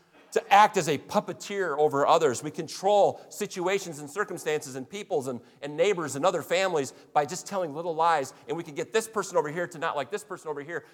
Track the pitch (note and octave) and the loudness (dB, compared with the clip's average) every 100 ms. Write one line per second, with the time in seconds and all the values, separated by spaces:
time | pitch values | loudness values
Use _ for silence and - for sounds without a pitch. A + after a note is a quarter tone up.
0 | _ _ - - - G3+ G#3 G3 D#3 C#3 | _ _ -6 -4 4 8 8 4 0 0
1 | - G3+ - E3+ - G3+ F3+ C#3+ D3+ C#3 | 0 -2 -2 -6 -6 -4 -2 2 4 4
2 | C#3 D#3+ D#3 A#2 D3+ - D#3+ - G3 G#3 | 6 6 6 2 -4 -8 -10 -2 2 6
3 | E3 - - - G3+ F#3+ F3 G3 F3+ D3 | 4 2 -10 -8 -8 -4 0 -2 -2 -12
4 | D3 E3+ G3 F3 - D3+ C#3 C3 B2+ G3+ | -8 -6 -6 -4 -2 -2 -4 -10 -10 -12
5 | G3+ E3 C3 A#2+ - - C#3+ D3 F#3+ F#3 | -4 -2 -2 -6 -10 -14 -6 0 2 2
6 | D3+ C3+ E3+ F3 C3+ F3 F#3+ E3 C3 - | -2 0 0 0 0 0 2 0 -2 -8
7 | - D3+ D3 F3 - G3+ F3 C#3+ F3 D#3+ | -4 0 0 -4 -8 -6 -4 -6 -4 0
8 | E3 D#3+ C3 - - D#3 E3 D3 D#3+ A3 | 2 2 0 -8 -8 -8 -8 -8 -2 -2
9 | A3 G#3 F#3 F3 D3 D#3+ F3 D#3 D3+ C#3+ | -2 -4 -2 -2 -2 -4 -6 -4 -4 -4
10 | C3+ G3+ - F#3 D#3+ C#3+ C#3+ E3 - | -4 -8 -10 -12 -10 -10 -8 -10 -10